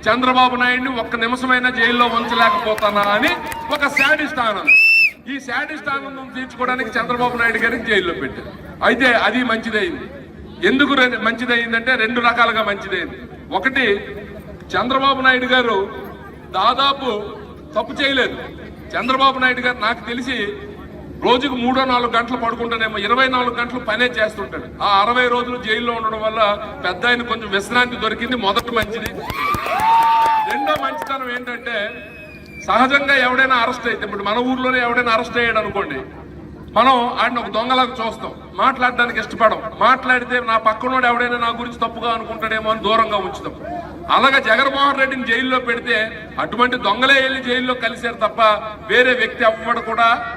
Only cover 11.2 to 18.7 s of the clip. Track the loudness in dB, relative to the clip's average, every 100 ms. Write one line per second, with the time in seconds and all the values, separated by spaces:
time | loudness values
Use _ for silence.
11.2 | -2 -2 0 0 0 -2 0 0 2 2
12.2 | 2 4 2 2 0 -2 -4 -4 -6 -10
13.2 | -16 -16 -6 -4 -2 0 0 0 -4 -12
14.2 | -14 -16 -16 -16 -6 -4 -2 0 0 2
15.2 | 2 2 2 2 2 0 -2 -6 -12 -14
16.2 | -16 -18 -8 0 0 2 0 0 -2 -4
17.2 | -6 -12 -14 -16 -8 -6 -4 -2 0 2
18.2 | 0 -2 -12 -12 -16